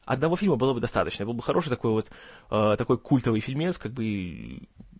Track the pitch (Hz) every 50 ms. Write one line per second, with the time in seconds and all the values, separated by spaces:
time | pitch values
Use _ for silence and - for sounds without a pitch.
0 | _ - 127 131 139 165 170 180 208 196 151 117 127 135 131 120 113 117 - 110
1 | 90 - - - 101 110 120 117 - - 143 180 165 151 127 - - 117 110 110
2 | 110 - - - - - - - - - - 107 107 107 104 104 123 - 135 120
3 | - - 147 131 - 127 113 107 - - 131 143 156 180 175 - - 113 123 131
4 | 113 110 104 101 92 87 78 57 55 57 65 - - - _ - - - -